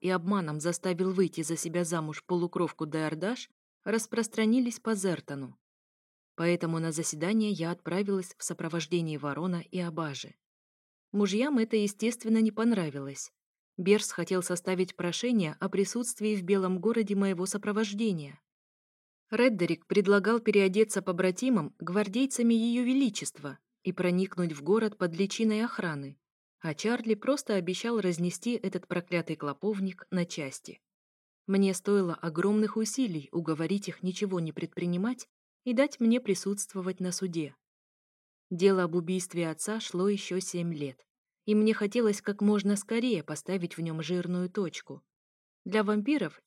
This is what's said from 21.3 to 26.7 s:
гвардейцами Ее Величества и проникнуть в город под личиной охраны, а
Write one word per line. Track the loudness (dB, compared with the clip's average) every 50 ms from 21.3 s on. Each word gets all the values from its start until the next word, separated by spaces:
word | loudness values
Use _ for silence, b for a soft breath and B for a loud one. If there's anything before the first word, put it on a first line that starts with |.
| 0 0 0 2 2 2 2 -2 -6 -10
гвардейцами | -6 -2 0 0 0 0 0 0 0 0 0 2 4 4
Ее | 4 4 4 2 2 2 2
Величества | 2 4 4 4 2 0 -2 -6 -8 -10 -10 -10 -12 -12 -12 _ _ _ _ -6
и | -4
проникнуть | -2 0 2 2 2 2 0 0 -2 -2 -2 -2
в | -4 -2
город | 0 2 2 4 2 0 -2 -2
под | -2 -2 0
личиной | 0 0 0 0 0 2 2 2 2 0
охраны, | -2 -4 -4 -4 -4 -4 -4 -8 -10 -12 _ _ _ _ _ _ _ _ _
а | -6 -6